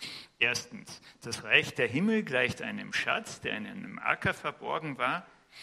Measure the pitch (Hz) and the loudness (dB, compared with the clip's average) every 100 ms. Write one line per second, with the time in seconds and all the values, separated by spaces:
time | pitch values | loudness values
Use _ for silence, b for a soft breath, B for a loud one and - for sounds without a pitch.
0 | B B B _ 117 120 - 101 - - | B B B _ 2 2 -4 -12 -14 -16
1 | B B 120 110 107 131 151 - 120 123 | B B -8 -8 4 4 4 2 2 4
2 | 202 220 208 127 123 - - 104 101 - | 4 2 2 2 2 2 -6 -6 -2 -2
3 | - 170 226 - - 107 104 98 95 104 | 2 0 -2 -6 -4 -4 -6 -8 -10 -4
4 | - 156 196 170 151 - 120 156 156 127 | 0 2 2 0 -4 -6 -2 -2 -2 0
5 | 123 165 - B B B | 0 0 -6 B B B